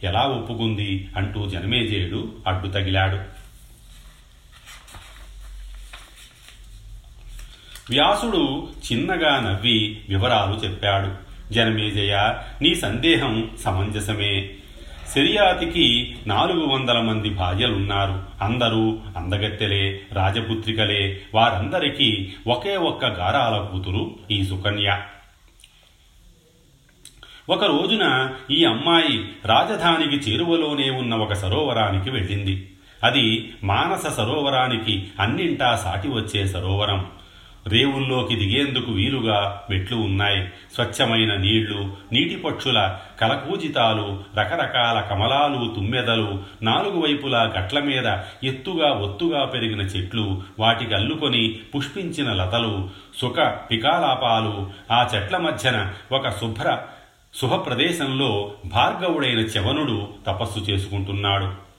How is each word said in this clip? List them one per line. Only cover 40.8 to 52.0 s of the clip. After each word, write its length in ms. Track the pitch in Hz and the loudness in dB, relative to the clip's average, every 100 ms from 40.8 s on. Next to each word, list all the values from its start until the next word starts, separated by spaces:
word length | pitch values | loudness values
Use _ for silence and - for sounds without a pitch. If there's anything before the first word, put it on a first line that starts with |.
| 113 - 131 113 107 101 | -4 0 2 4 2 2
నీళ్లు, 580 | 95 110 107 101 98 95 - | 2 2 2 -4 -6 -8 -2
నీటి 240 | 117 170 190 | 0 0 -2
పక్షుల 600 | 160 131 135 117 95 90 - - | -4 -4 0 2 2 -2 -12 -2
కలకూజితాలు, 1000 | 113 143 139 196 160 135 113 107 101 95 - - | 0 0 -2 -4 -2 2 4 2 -2 -6 -6 -2
రకరకాల 600 | 101 165 139 127 120 110 | 0 0 0 2 2 2
కమలాలు, 760 | 98 98 113 135 147 135 117 104 | 0 0 2 4 4 2 -2 -2
తుమ్మెదలు, 680 | 98 123 117 113 107 98 - - | 0 0 2 2 2 -2 -8 -4
నాలుగు 460 | 110 131 202 175 156 | 0 2 2 0 0
వైపులా 460 | 143 139 120 113 107 | 0 2 2 2 0
గట్ల 200 | 92 143 | -2 0
మీద 380 | 143 131 113 95 - - | 0 0 0 -2 -4 -6
ఎత్తుగా 480 | 131 131 - 175 151 | -6 -4 -4 2 2
ఒత్తుగా 540 | 120 101 95 170 147 131 | 2 -2 -2 0 0 0
పెరిగిన 360 | 123 113 104 | 0 -2 -2
చెట్లు, 600 | 95 95 92 117 104 95 95 - | -2 -2 -4 -2 -2 -2 -6 0
వాటికి 340 | 110 113 117 | 2 4 2
అల్లుకొని 640 | 101 113 156 147 123 110 110 - 143 | 0 0 0 0 2 2 -2 -6 -6
పుష్పించిన 580 | 135 - | -4 -6